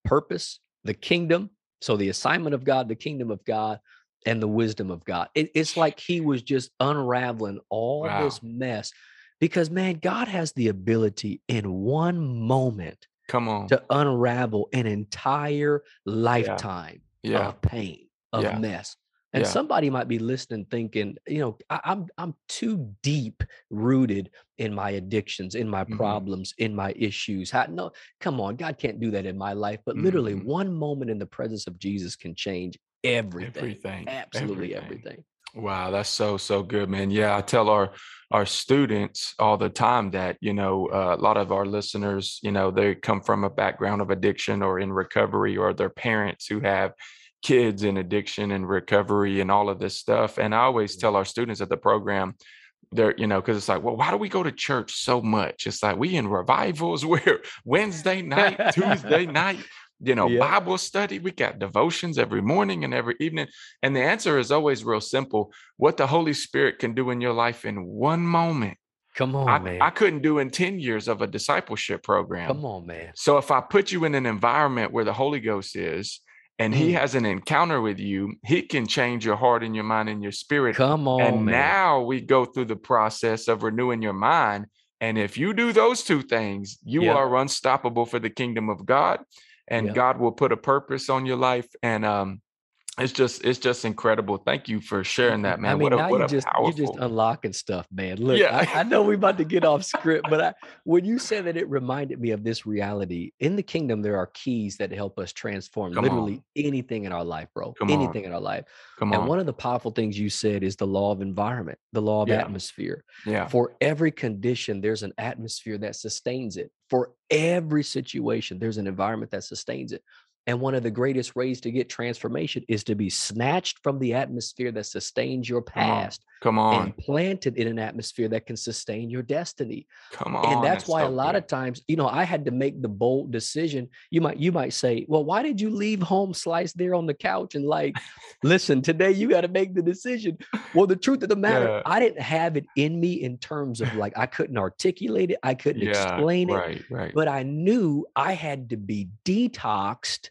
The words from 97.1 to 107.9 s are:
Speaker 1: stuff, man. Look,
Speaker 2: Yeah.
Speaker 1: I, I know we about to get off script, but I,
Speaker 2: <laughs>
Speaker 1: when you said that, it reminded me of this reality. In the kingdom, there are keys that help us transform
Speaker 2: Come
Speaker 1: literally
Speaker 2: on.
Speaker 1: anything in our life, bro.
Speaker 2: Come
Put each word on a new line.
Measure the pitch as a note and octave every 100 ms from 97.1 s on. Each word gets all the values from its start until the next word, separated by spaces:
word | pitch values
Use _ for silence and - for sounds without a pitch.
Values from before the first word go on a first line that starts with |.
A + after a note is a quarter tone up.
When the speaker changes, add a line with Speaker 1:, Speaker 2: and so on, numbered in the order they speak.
| A2+ A2+ - G#2+
Speaker 1:
stuff, | - - F2+ -
man. | F#2+ F#2 F#2+
Look, | B2+ A#2
Speaker 2:
Yeah. | F3
Speaker 1:
I, | C#3+ E3+ D#3+
I |
know | A3+ A3+
we | G#3
about | G3+ G3 F3+
to | D#3
get | F#3
off | D#3+ D3
script, | - - D#3+ D#3 -
but | D#3
I, | E3+ - -
Speaker 2:
<laughs> | -
Speaker 1:
when | D#3+ F3 F#3+
you | B3
said | - G#3+ F3
that, | E3
it | C3+
reminded | C#3 B2+ C3+ C#3 -
me | A#2
of | G#2+
this | A2+ A2+ G#2+
reality. | G#2 G2+ G#2 F2+ F2 F2 -
In | C#3+ G3+
the |
kingdom, | F#3+ E3+ C#3 G#2+
there | G#2 G2
are | F2+
keys | - C3+ A#2+ G#2 -
that | F#2+
help | F#2+ G2 -
us | F2+
transform | - G#2+ G2 - G#2+ F#2+
Speaker 2:
Come | F2+
Speaker 1:
literally | C3 A#2+ G#2
Speaker 2:
on. | - -
Speaker 1:
anything | - D3 C3+ B2 A2
in | G2
our | F2
life, | E2+ D#2+ D2+
bro. | - - -
Speaker 2:
Come | G#2